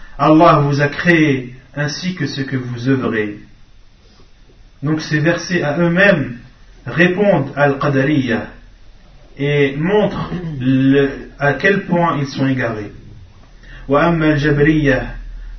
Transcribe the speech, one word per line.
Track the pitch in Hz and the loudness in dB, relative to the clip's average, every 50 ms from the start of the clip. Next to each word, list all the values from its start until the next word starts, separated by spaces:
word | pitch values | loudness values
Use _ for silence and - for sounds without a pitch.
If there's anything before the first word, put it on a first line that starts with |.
| - - - - | -18 -16 -6 0
Allah | 143 156 156 160 170 165 151 143 | 2 4 6 6 6 6 6 4
vous | 143 143 139 139 | 2 0 0 0
a | 147 139 | 0 -2
créé | - - - 175 170 156 151 143 131 127 123 120 - - - - - | -2 0 2 2 4 4 4 2 2 -2 -4 -10 -16 -20 -20 -12 -8
ainsi | 143 147 143 - - 180 180 - | -6 -6 -6 -6 -6 -8 -8 -6
que | - 135 | -4 -6
ce | 123 - 139 | -6 -6 -8
que | 131 - 135 | -6 -6 -6
vous | 127 120 123 120 113 117 135 | -6 -6 -8 -8 -4 0 0
œuvrez. | 135 127 113 107 110 110 104 104 104 - - - - - - - - - - - _ _ _ _ _ - - - - _ - - - - - - - - | 0 0 0 -2 -2 -2 -4 -4 -8 -12 -18 -20 -20 -20 -20 -20 -20 -20 -20 -20 _ _ _ _ _ -20 -20 -20 -20 _ -20 -20 -20 -20 -20 -20 -14 -8
Donc | 135 151 156 156 | -4 -4 -4 -4
ces | - - 151 143 | -2 -2 -2 0
versets | 147 170 170 - - - 180 - | 0 0 0 -2 -4 -4 -4 -2
à | 147 147 - 175 | -2 -2 0 0
eux-mêmes | 175 170 170 185 196 - 180 143 127 - - - - - - _ - - - - - | 0 2 2 4 4 4 4 2 -2 -6 -10 -14 -16 -20 -20 _ -20 -20 -20 -16 -14
répondent | 131 123 160 180 180 180 208 208 202 180 147 127 - - | -6 0 2 2 2 2 2 2 2 2 2 0 -2 0
à | 139 | 0
Al-Qadariyya | 143 139 135 - 143 139 135 131 131 151 151 135 120 113 113 104 - - - - - - - - - - - - - - - - - - - - | 2 2 2 0 -2 0 0 0 0 2 0 0 0 0 -4 -4 -6 -10 -16 -20 -20 -20 -20 -20 -20 -20 -20 -20 -20 -20 -20 -20 -20 -20 -8 -4
et | 139 143 147 143 143 135 - | -2 0 2 2 2 0 0
montrent | 147 160 185 208 208 202 - - 165 160 - 165 180 175 160 147 127 | -2 -2 0 2 2 2 0 -2 -6 -8 -8 -8 -8 -8 -8 -8 -2
le, | 127 131 131 131 135 135 139 143 139 139 - - - - - - | 0 2 2 4 4 4 4 4 2 2 -2 -8 -14 -16 -8 -2
à | 143 143 135 | -2 -2 0
quel | - 196 196 202 - - | 2 2 2 2 0 0
point | 180 175 170 170 165 139 143 | 0 0 0 2 0 0 -2
ils | 135 | -4
sont | 127 - 139 135 | -6 -4 -2 -2
égarés. | 135 131 123 123 110 107 107 101 101 - - - - - - - - - - - - - - - - - - - - | 0 0 -2 -2 -4 -6 -8 -10 -12 -14 -18 -20 -20 -20 -20 -20 -20 -20 -20 -20 -20 -20 -20 -20 -20 -20 -16 -4 0
وأما | 139 147 165 170 170 160 156 151 | 2 2 2 2 2 2 2 2
الجبرية | 147 139 147 151 143 143 147 156 160 151 143 135 127 120 117 - - - - - - - - - - | 2 2 0 0 2 4 4 4 4 2 2 2 0 0 -2 -6 -10 -12 -14 -14 -14 -14 -16 -16 -16